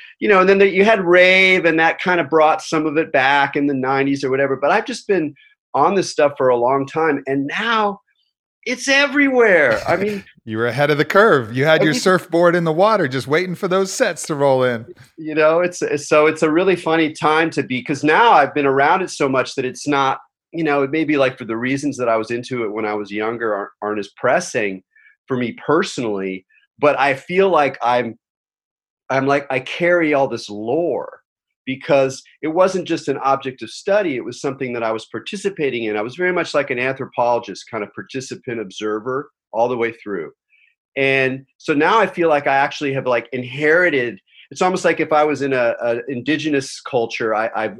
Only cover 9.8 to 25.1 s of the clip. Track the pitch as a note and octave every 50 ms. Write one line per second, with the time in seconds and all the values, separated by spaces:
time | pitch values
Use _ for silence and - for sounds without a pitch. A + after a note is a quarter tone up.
9.8 | - - E3 F#3 G3 G#3+ G#3 G3 F#3+ - _ _ _ A2+ A2 A2 A#2 A#2+ A2+ C3+
10.8 | D3 D3 D3+ C#3+ D3+ - - G3 G#3+ A3+ E3+ C#3 A#2 G#2+ A#2+ C3 C3+ D#3 D#3+ D#3+
11.8 | - D#3 D3 - - F#3+ F#3 E3+ - - E3 E3+ F3 F3 E3+ F3+ E3+ E3 D#3 D#3+
12.8 | G3 A3 A3 G3+ E3+ C3+ B2+ C3+ G#2+ B2 C#3+ E3+ F#3 F#3 E3+ - - F3+ F3+ F#3+
13.8 | G3 F#3+ - - B3+ G3+ E3 - - - D#3 C#3 C#3+ C#3 C3+ C3 B2+ B2+ A#2+ A2+
14.8 | A#2 - - - - _ _ - D#3+ D#3 D3+ D#3 D3+ D#3 D#3+ E3+ F3+ F3 F3 -
15.8 | D3+ - C#3+ D3 C#3+ - D#3+ D3+ D3+ D#3 D#3 D#3 E3 D#3 D3+ E3+ F#3 F#3+ F3+ F3
16.8 | - E3 D#3+ E3 D#3+ D3 - - D#3+ D#3 D#3 D#3+ E3 E3 - D3+ C3 G2 B2+ B2
17.8 | A#2+ - D3+ A#2+ - D3+ D#3 F#3 A#3 A#3 G3+ D#3 C#3 C3+ - D3 C#3+ C#3 C3+ C3+
18.8 | C#3 D3+ F3 F#3+ F#3 E3+ - - D#3 C3+ C3 C3 B2 - - - B2 C3 B2+ B2
19.8 | - D3 C#3+ C#3 C3+ C3+ - - - _ _ _ _ _ - E3 E3 D3+ C#3+ C#3+
20.8 | C#3 C3+ C#3+ D#3+ D#3+ C#3+ D3+ C#3 C3+ B2+ B2 - B2 G#2+ A2+ A2+ A#2+ B2+ C3+ C#3
21.8 | D3 D3 A#2+ A#2 B2 A#2 A2+ A2+ A2 - A#2+ A#2+ B2 - C3 A#2+ A2+ G#2 G#2 A2
22.8 | A2 G#2+ G#2 G#2 G#2 G2 G2+ G#2+ G#2+ A2 A#2+ A2+ A2+ A2 G#2 G2 G2+ - - _
23.8 | G#2 G#2 G#2+ G#2+ G2 - _ - - B2 C#3 F3+ F3 - - B2+ G#2+ G2+ F#2+ F#2+
24.8 | - _ _ _ _ _